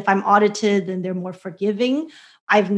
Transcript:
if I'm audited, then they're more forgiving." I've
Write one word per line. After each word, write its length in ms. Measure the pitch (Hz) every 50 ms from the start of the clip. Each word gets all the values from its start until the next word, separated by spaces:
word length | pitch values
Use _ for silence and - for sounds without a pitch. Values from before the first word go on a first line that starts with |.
if 40 | 196 202
I'm 120 | 196 196 185 196 202
audited, 460 | 208 208 202 208 - 220 208 202 196 175
then 140 | 185 185 185
they're 200 | 175 185 180 185 180
more 120 | 185 180 - -
forgiving." 500 | 190 170 - 196 208 208 202 247 254 262 294 320 320 - - - - _ _ _ - 196
I've 160 | 214 196 180 202